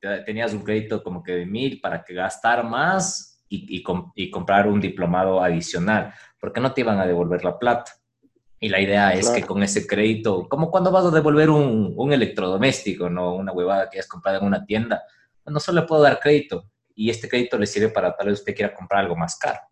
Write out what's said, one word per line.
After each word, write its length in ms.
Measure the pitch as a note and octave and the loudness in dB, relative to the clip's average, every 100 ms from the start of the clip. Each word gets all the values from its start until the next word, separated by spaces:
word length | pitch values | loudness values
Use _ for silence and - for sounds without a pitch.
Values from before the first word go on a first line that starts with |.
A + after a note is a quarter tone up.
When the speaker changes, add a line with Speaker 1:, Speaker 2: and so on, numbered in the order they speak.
Speaker 1:
te-, 220 | G2 G2 | -8 -6
tenías 280 | A2 G#2+ A#2 | -6 -4 -4
un 100 | G#2 | -4
crédito 400 | F#2 G#2+ G#2+ G#2+ | -2 -2 -2 -6
como 180 | - F2+ | -6 -10
que 120 | E2+ | -6
de 120 | F2+ F2+ | -6 -4
mil 340 | G#2+ C3+ - | -4 -4 -4
para 240 | F#2+ E2 | -6 -6
que 120 | - F2+ | -8 -6
gastar 480 | F#2+ - A#2 A#2+ | -6 -2 0 0
más 800 | A#2 A#2 D#3+ F#3+ E3+ - - _ _ | 0 -2 0 0 -2 -6 -12 _ _
y, 300 | G2 - F#2 | -12 -10 -10
y 60 | |
com-, 280 | - F2+ - - | -6 -6 -6 -10
y 160 | F2 | -8
comprar 360 | F#2 F2 G2+ G#2 | -6 2 4 4
un 140 | G#2 | 2
diplomado 640 | F#2 - E2+ F2+ F#2+ F#2 | 0 -2 -2 0 2 2
adicional, 680 | F2+ E2+ - F2+ F2+ G#2+ - - - _ | 2 0 -4 -4 0 0 -2 -10 -20 _
porque 200 | - A#2 | -8 -2
no 140 | B2+ | -2
te 80 | B2+ | 0
iban 160 | A#2 G2+ | 0 0
a 60 | F#2 | 2
devolver 380 | F2 E2+ F2 | 0 0 -2
la 160 | F2+ - | -2 -2
plata. 320 | A#2+ - - - _ _ _ _ _ - | 0 0 -4 -18 _ _ _ _ _ -8
Y 60 | A2 | -2
la 100 | F#2+ | 2
idea 320 | G2 G2+ G2+ | 2 4 4
es 120 | F#2 A2 | 4 2
Speaker 2:
Claro. 160 | A#2+ | 2
Speaker 1:
que 60 | - | 0
con 160 | F#2+ | 0
ese 240 | G2 - - | 0 0 -2
crédito, 600 | G2+ A2 A2 A2+ F#2 F2+ | 0 2 0 -2 -2 -2
como 220 | C#3+ E3 | -2 0
cuando 220 | F#3+ F3+ | 2 2
vas 140 | F#3 F3+ | 4 4
a 40 | |
devolver 400 | D#3+ D3+ D3 D#3 | 4 4 6 6
un, 440 | D3+ C#3 A2 F#2+ E2+ | 6 4 2 0 -2
un 160 | C3+ | 0
electrodoméstico, 960 | C#3 G#2 - F#2 F#2+ C3 - G#2 E2+ F2 | 2 2 -2 -2 2 2 0 -4 -4 -4
¿no? 240 | F2+ F2+ F2+ | -2 -2 -2
Una 160 | G2 | -4
huevada 380 | F2+ F2+ G2 F#2+ | -2 0 2 0
que 80 | F#2+ | -6
hayas 100 | - | -10
comprado 300 | F2+ F#2+ G2 | -6 -2 0
en 60 | G2+ | 0
una 200 | G2 - | 0 0
tienda, 340 | G#2+ A#2 G#2 - _ _ _ - | -2 -2 -4 -6 _ _ _ -8
no 120 | D3+ | -6
solo 220 | - E3+ | 0 0
le 60 | D#3+ | 4
puedo 160 | D#3 | 6
dar 160 | C#3+ A#2+ | 6 6
crédito, 500 | D3 D3 - F2 - _ _ - | 4 4 2 -8 -10 _ _ -4
y 140 | A2 | -2
este 180 | A2 G#2+ | -2 -2
crédito 300 | B2 A#2+ A#2 | -2 0 0
le 80 | G#2 | -2
sirve 240 | G#2 A2 | 0 0
para 260 | G#2+ F2+ - | 2 -2 0
tal 120 | G2+ | -2
vez 120 | G2+ | -2
usted 160 | - G2+ | -4 -4
quiera 180 | G#2 | -4
comprar 280 | - F2+ G2 | -6 -4 -2
algo 140 | F#2+ E2 | 0 -2
más 200 | E2+ - | -6 -4
caro, 200 | - - - | -6 -6 -10